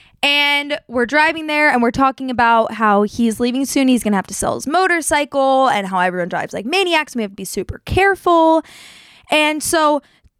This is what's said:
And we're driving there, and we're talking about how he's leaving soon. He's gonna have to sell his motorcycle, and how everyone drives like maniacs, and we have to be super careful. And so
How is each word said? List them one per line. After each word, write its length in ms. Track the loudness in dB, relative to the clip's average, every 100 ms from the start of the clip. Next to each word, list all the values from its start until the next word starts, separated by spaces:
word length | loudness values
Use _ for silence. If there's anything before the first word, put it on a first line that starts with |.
| _ -4
And 560 | 0 2 2 0 -2 -8 -6
we're 180 | -4 0
driving 420 | 2 2 0 -4
there, 220 | 0 2
and 140 | 2
we're 80 | 2
talking 400 | 2 0 0 -6
about 400 | 0 2 2 2
how 320 | 0 2 4
he's 380 | 2 0 -2 0
leaving 240 | -2 -2 -2
soon. 240 | 0 2
He's 140 | 2
gonna 120 | 2 -2
have 120 | -2
to 60 |
sell 220 | -6 -4 -4
his 100 | -2
motorcycle, 1000 | 0 0 0 0 -2 -2 -2 2 2 2
and 180 | 0 -2
how 140 | -2
everyone 300 | -2 -2 -4
drives 240 | -6 -8
like 120 | -8 -4
maniacs, 480 | -2 0 -2 -2
and 60 | -6
we 40 |
have 80 | -8
to 40 | -10
be 100 | -10
super 360 | -8 -8 -10 -4
careful. 800 | 0 2 0 2 4 4 2 -2 -16 -20 -20 -20 -18 -4
And 320 | 0 0 -2
so 400 | -2 0 2 0 -4 _ _ _